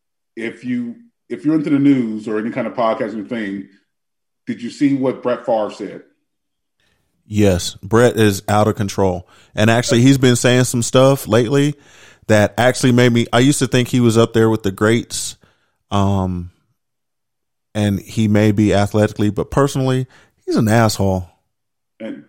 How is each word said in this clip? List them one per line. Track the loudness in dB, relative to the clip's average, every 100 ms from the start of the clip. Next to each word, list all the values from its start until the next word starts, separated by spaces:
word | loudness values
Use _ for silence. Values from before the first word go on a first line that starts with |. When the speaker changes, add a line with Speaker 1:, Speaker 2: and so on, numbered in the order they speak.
| _ _ _ -12
Speaker 1:
if | -12 -10
you, | -8 -6 -8 -12 _ _ -14
if | -6
you're | -2 -2
into | 0
the | 2
news | 2 2 -2 -6 -6
or | -6
any | -4
kind | -6 -6
of |
podcasting | -2 -2 -2 -6 -8 -10
thing, | -8 -8 -10 -12 _ _ _ _ _ _ _ -12
did | -12
you | -12
see | -2 -2
what | 0 -2 -4
Brett | -4 -4
Favre | -2 -2 -4
said? | -8 -14 -14 -20 _ _ _ _ _ _ _ _ _ _ _ -6
Speaker 2:
Yes, | 0 2 2 -4 -12
Brett | -2 2 4 4
is | 0 0 -2
out | 0 0
of |
control. | -2 -4 -2 -2 -2 -10 _ _
And | -2 2
actually, | 2 2 4
he's | 4 4
been | 4
saying | 2 2 2
some | 0 -2
stuff | 0 2 4 2 0
lately | 0 2 0 0 -4 _ -20 -20 _ 0
that | 2 2 2
actually | 0 2 2
made | 4 4
me, | 2 2
I | 2
used | 2 2
to | 0
think | 0 0
he | 2
was | 2 4
up | 2
there | 2 2
with | 0
the | -4
greats, | 0 0 0 -2 -10 -12 -14 _ _ _ _ _
um, | -2 0 0 -4 -6 -10 -18 _ _ _ _ _ _ _ _ _ _ _
and | -4 -2 -2
he | -6 -2 0
may | 2 2
be | 2 2
athletically, | 2 0 0 0 0 -4
but | -4 -4
personally, | 0 0 0 -2 -2 -6 _ _ _
he's | -6 -2
an | 2
asshole. | 2 2 0 -2 -2 -6 _ _ _ _ _ _ -18
Speaker 1:
And | -16 -16